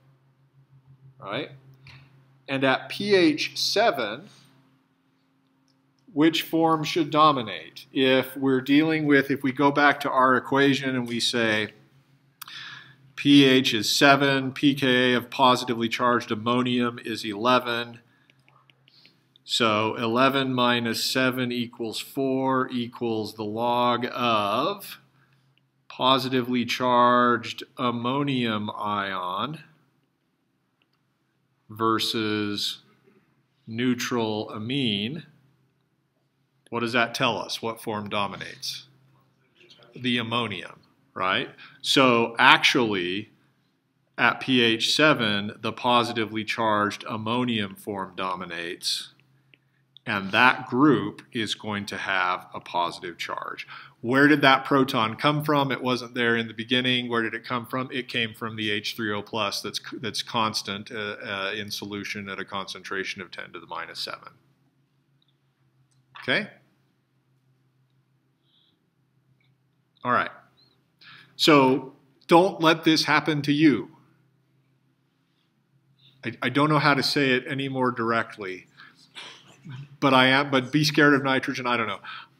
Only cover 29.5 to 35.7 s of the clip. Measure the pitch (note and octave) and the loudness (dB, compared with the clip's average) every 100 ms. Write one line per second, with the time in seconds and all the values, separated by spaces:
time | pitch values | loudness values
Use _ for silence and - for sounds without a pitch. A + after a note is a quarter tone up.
29.5 | D#3+ - _ _ _ _ _ _ _ _ | -8 -18 _ _ _ _ _ _ _ _
30.5 | _ _ _ _ _ _ _ _ _ _ | _ _ _ _ _ _ _ _ _ _
31.5 | _ - G#2+ A2+ A2 - A#2 A2 G#2+ G#2 | _ -16 -2 0 0 0 -2 -2 -2 -2
32.5 | G2+ - - _ _ _ _ _ _ _ | -4 -6 -8 _ _ _ _ _ _ _
33.5 | _ - A2+ B2+ A#2+ - B2 A2 G#2+ G#2+ | _ -12 -4 -2 -2 -2 -2 -2 -2 -6
34.5 | A2 G#2+ C#3+ B2 G2+ A2 E3 - _ _ | -8 -6 -2 -2 -2 -4 -8 -14 _ _
35.5 | _ _ | _ _